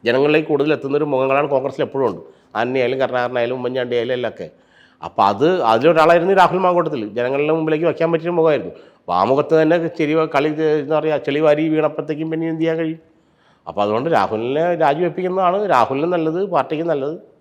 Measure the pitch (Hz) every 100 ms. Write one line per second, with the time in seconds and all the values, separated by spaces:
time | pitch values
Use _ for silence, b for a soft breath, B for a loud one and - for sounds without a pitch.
0 | 113 127 147 156 156 143 151 139 135 143
1 | 147 131 135 135 147 139 135 131 139 135
2 | 123 82 - B B 107 123 131 123 131
3 | 127 123 123 123 120 127 123 127 123 120
4 | 117 127 113 - 85 _ b b b b
5 | 80 - 101 104 151 185 117 113 151 160
6 | 156 170 175 190 175 180 180 175 160 143
7 | 104 107 123 139 151 160 156 156 170 139
8 | 165 165 165 175 160 139 90 - B B
9 | - 87 107 135 143 160 160 170 165 165
10 | 151 160 160 143 151 151 156 156 143 156
11 | 147 147 139 143 156 147 160 156 151 151
12 | 147 151 160 160 160 160 165 160 160 165
13 | _ _ b b b b - 101 101 107
14 | 151 139 92 107 120 143 175 170 151 151
15 | 175 170 180 185 180 196 208 131 - 135
16 | 165 180 160 170 202 165 123 156 170 147
17 | 139 170 - _